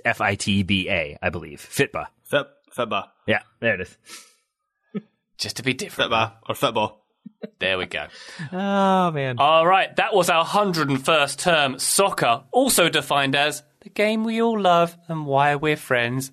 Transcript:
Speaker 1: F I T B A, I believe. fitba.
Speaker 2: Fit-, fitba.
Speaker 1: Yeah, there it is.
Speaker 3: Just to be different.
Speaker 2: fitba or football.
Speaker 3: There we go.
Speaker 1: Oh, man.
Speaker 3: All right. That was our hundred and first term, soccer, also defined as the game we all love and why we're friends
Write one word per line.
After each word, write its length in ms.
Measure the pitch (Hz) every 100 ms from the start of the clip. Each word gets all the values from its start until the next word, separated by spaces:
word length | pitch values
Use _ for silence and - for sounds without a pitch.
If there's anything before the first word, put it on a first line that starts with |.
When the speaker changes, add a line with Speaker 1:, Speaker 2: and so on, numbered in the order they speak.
| 120
Speaker 1:
F 160 | 110
I 140 | 104 101
T 260 | - 98
B 260 | 90 95 85
A, 260 | 92 73 76
I 60 | -
believe. 300 | 87 80 71
fitba. 460 | - - 135 80 73 _
Speaker 2:
Fit-, 240 | - 143 135 _ _ -
fitba. 300 | 117 101 - _ -
Speaker 1:
Yeah, 140 | 107 - _
there 120 | 117
it 80 | 95
is. 160 | 87 - - - - _ _ _ _ _ _ 214 - _ _ -
Speaker 3:
Just 180 | - -
to 60 |
be 100 | 123
different. 380 | 131 180 - 113
Speaker 2:
fitba 220 | 113 113 - -
or 60 |
football. 480 | 107 135 110 107 - _ _ - - - _
Speaker 3:
There 220 | 92 95
we 80 | 90
go. 180 | 80 73 - - - 147
Speaker 1:
Oh, 580 | 180 196 196 196 190 175
man. 260 | 151 135 123
Speaker 3:
All 260 | 143 160 165
right. 280 | 190 147 -
That 180 | 208
was 160 | 208 175
our 160 | 165 165
hundred 440 | 196 208 165 143
and 140 | 135
first 360 | 156 160 139 -
term, 400 | 180 160 139 -
soccer, 640 | - - 196 - 131 117 -
also 380 | 247 262 - 165
defined 460 | 156 143 143 135 143
as 280 | 147 147 - _
the 80 | 196
game 340 | - 214 220
we 180 | 220 226
all 180 | 233 220
love 360 | 185 170 170 - -
and 180 | 160 147
why 280 | 135 147 143
we're 200 | 151 151
friends 560 | - 123 120 131 135